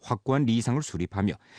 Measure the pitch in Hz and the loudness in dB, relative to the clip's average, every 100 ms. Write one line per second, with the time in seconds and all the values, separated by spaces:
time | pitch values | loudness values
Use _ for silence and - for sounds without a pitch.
0 | - 113 - 139 131 117 117 131 151 80 | -4 -4 0 2 2 2 2 -2 -2 -6
1 | 87 98 98 - _ | -4 -2 -2 -2 _